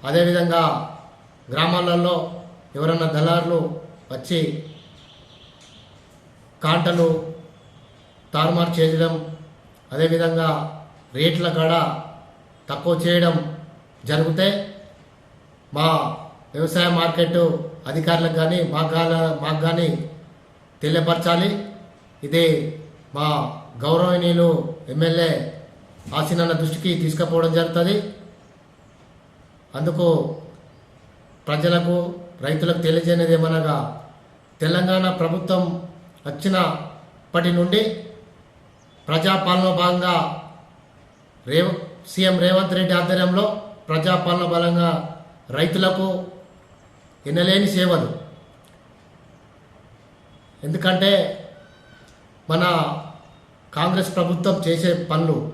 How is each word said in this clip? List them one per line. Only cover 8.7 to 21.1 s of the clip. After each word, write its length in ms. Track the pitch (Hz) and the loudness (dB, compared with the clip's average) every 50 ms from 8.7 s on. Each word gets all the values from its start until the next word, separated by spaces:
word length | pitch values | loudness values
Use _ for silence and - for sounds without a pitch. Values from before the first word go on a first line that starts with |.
| 170 165 | 2 2
చేయడం, 360 | 160 160 160 160 165 165 165 160 - - - - - - - - - - - - - - | 2 2 4 2 0 0 0 -4 -6 -10 -14 -16 -18 -20 -20 -20 -20 -20 -20 -20 -18 -12
అదేవిధంగా 580 | 131 143 160 165 165 165 170 165 165 165 160 156 156 147 151 - - - - - - - - - - | -4 0 0 2 2 2 2 2 0 0 0 0 0 -2 -4 -8 -10 -14 -18 -20 -20 -20 -20 -14 -4
రేట్ల 320 | 131 151 170 160 170 175 170 156 165 | 0 0 0 2 0 -2 -2 0 0
కాడ 160 | 160 160 165 170 147 - - - - - - - - - - - - - - - - - | 2 2 2 2 0 0 -4 -6 -10 -14 -18 -20 -20 -20 -20 -20 -20 -20 -20 -20 -12 -10
తక్కువ 240 | 143 143 - 170 170 156 170 | -10 -6 -2 -2 -2 0 2
చేయడం 300 | 175 175 175 170 170 160 - - - - - - - - - - - - - - 113 | 2 2 4 4 4 2 0 -2 -4 -10 -12 -16 -20 -20 -20 -20 -20 -20 -16 -6 -2
జరిగితే 380 | 147 151 160 170 160 170 190 196 202 202 - - - - - - - - - - - - - - - - - - - - _ - - | 0 0 2 0 2 2 2 0 0 -2 -6 -8 -14 -18 -20 -20 -20 -20 -20 -20 -20 -20 -20 -20 -20 -20 -20 -20 -20 -20 _ -10 -4
మా 140 | 143 156 160 160 151 151 156 - - - - - - - - - | 0 0 2 2 2 0 -2 -6 -8 -12 -18 -20 -20 -20 -14 -6
వ్యవసాయ 340 | 143 160 151 151 180 175 175 170 165 | -4 -4 0 2 2 2 2 2 2
మార్కెట్ 380 | 165 170 165 - 170 165 170 175 170 160 - 156 - - - - - - | 2 0 2 2 0 2 4 2 4 4 2 0 -4 -8 -12 -14 -12 -6
అధికారులకు 480 | 143 160 156 165 170 165 165 165 160 160 | -4 -2 0 2 2 2 2 0 0 0
కానీ 180 | 160 160 175 180 165 143 143 | 0 0 2 0 0 -2 -2
మాకు 180 | 151 160 156 160 | -2 -2 0 0
గా-, 400 | 165 165 165 165 165 165 160 151 139 143 | 0 0 0 2 0 0 0 -2 -2 -4
మాకు 180 | 151 156 151 156 165 | -4 -2 0 0 0
కానీ 220 | 170 175 170 156 - - - - - - - - - - - - - - - - - - | 0 0 0 0 -2 -2 -6 -10 -12 -18 -20 -20 -20 -20 -20 -20 -20 -20 -20 -20 -18 -6
తెలియపరచాలి. 680 | - 147 160 170 156 165 | -4 0 0 0 2 2